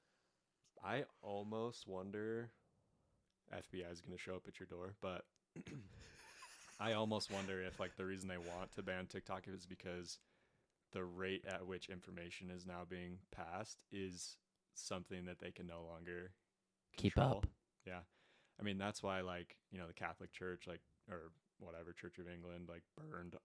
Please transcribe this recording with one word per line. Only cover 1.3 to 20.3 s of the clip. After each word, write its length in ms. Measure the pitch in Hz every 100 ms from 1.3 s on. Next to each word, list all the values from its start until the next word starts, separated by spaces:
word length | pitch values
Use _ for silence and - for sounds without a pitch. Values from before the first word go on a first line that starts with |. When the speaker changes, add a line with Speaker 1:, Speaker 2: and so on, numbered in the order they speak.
| 101 104 110 117 - -
Speaker 1:
wonder, 640 | 92 95 104 110 113 117 - _ _ _ _ _ _ _ _ -
F 180 | 90 -
B 100 | 92
I 60 | 87
is 100 | 85
gonna 180 | 87 90
show 180 | - 92
up 100 | -
at 140 | -
your 80 | 92
door, 260 | 87 92 104
but 240 | 95 90 - _ _ 165
<clears throat> 100 | - 147 98 - - - - - - - - -
I 120 | 107
almost 380 | 107 107 107 -
wonder 320 | 98 95 95
if, 160 | 92 90
like, 160 | 92 -
the 80 | 92
reason 220 | 95 92
they 100 | 90
want 340 | 87 87 92
to 100 | -
ban 240 | 95 92 90
TikTok 400 | 98 - 95 98
is 180 | 92 90
because 520 | 92 92 90 85 - - _ _ _ _ _ _
the 120 | 95
rate 400 | 90 87 95 95 -
at 200 | 92 92
which 220 | 90 -
information 600 | 92 92 90 87 - 92
is 160 | 90 92
now 160 | 87 85
being 300 | 92 90 92 -
passed 480 | - 82 92 110 - -
is 440 | 101 95 90 - - _ _ _
something 500 | - - 92 87 92 90
that 120 | 90
they 120 | 87
can 160 | 87 87
no 160 | 85 82
longer 440 | 82 87 87 90 - _ _ _ _ _ -
Speaker 2:
Keep 180 | 101
Speaker 1:
control. 240 | - 113 101
Speaker 2:
up. 80 | 98 - _ _ 92
Speaker 1:
Yeah. 140 | 90 87 - - - - -
I 20 |
mean, 160 | 104 95
that's 240 | 101 -
why, 180 | 98 95
like, 340 | 92 87 87 - -
you 80 | 92
know, 80 | 85
the 80 |
Catholic 380 | - 85 82 90